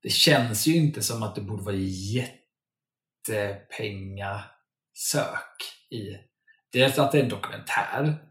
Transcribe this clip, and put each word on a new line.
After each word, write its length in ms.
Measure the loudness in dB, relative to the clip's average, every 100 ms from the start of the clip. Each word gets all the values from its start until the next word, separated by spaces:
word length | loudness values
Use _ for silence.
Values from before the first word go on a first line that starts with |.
det 60 | 0
känns 580 | 4 6 6 4 2 4
ju 80 | 6
inte 260 | 4 2
som 220 | -4 -2
att 120 | -4 -6
det 60 |
borde 220 | -8 -6
vara 120 | -4 -2 -2 -4 -4 -4 -4 -10 _ _ _ _ _ _ _ _ -4 -2 -2 -4 -12 -8 -6 -6 -10
jättepengasök 1500 | -8 -6 -8 -10 _ _ _ _ -8 -2 -2 -2 -6 -10 _ -14 -14 _
i. 240 | -10 -10 -12 _ _ _ _ _
Dels 260 | 4 4 6
att 120 | 4
det 80 | 4
är 40 |
en 60 | 2
dokumentär 880 | -2 -8 -10 -4 -2 -2 0 0 -2 -6